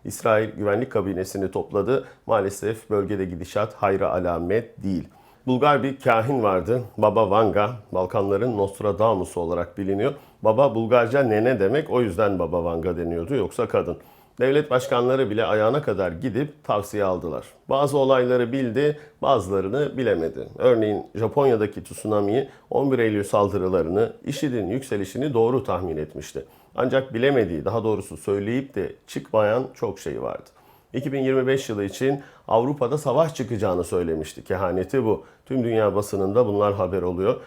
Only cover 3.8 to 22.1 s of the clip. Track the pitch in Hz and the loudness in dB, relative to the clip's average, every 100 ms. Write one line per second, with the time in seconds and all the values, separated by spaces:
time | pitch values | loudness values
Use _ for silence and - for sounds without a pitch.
3.8 | 98 98 90 92 87 82 87 113 113 - | 0 2 0 0 0 -2 -2 -2 -4 -8
4.8 | 98 87 - - - _ 127 127 147 139 | -4 -4 -6 -16 -20 _ -2 2 4 4
5.8 | 135 135 131 113 117 135 104 92 87 123 | 0 -2 2 2 2 0 2 2 0 -2
6.8 | 110 - 107 104 101 104 107 95 104 120 | -4 0 2 4 4 4 4 2 0 -4
7.8 | - 90 92 110 98 98 123 104 98 - | -6 -2 0 0 0 0 0 0 -2 -2
8.8 | 104 98 113 98 85 87 82 87 85 101 | -2 2 2 2 -2 -6 -4 -4 -4 -6
9.8 | 95 98 123 151 - _ 107 110 139 110 | -2 0 -2 -4 -14 _ 2 4 4 2
10.8 | 110 120 113 139 127 107 120 117 98 143 | 2 4 4 2 2 4 2 2 2 2
11.8 | - 123 110 90 104 92 82 87 85 82 | 0 0 0 2 0 0 -2 -2 -2 -2
12.8 | 90 85 85 85 85 135 90 - 110 104 | -2 -2 -4 -4 -2 -2 -2 -4 -2 0
13.8 | 85 82 - - _ - 131 147 151 127 | -2 -6 -12 -20 _ -2 2 2 2 0
14.8 | - 123 123 135 113 107 90 107 110 143 | 2 0 2 2 0 0 2 2 2 2
15.8 | 135 98 90 82 127 104 147 - - 104 | 0 -2 -2 -4 -4 -4 -6 -6 -4 -2
16.8 | 101 104 95 90 85 65 - - - 135 | -2 -2 0 -2 -4 -8 -12 -12 -2 0
17.8 | 143 143 135 131 123 127 117 135 123 113 | 2 2 4 4 4 2 2 -2 -2 0
18.8 | 151 147 - _ 135 123 92 98 95 131 | 0 -2 -10 _ 2 2 2 -2 0 -2
19.8 | 147 135 117 85 82 64 - - 127 113 | -2 -2 0 0 -2 -6 -12 0 4 4
20.8 | 107 101 - 104 110 143 135 113 104 - | 2 0 -4 -4 -2 2 4 4 0 -4
21.8 | 87 101 107 | -14 -8 -2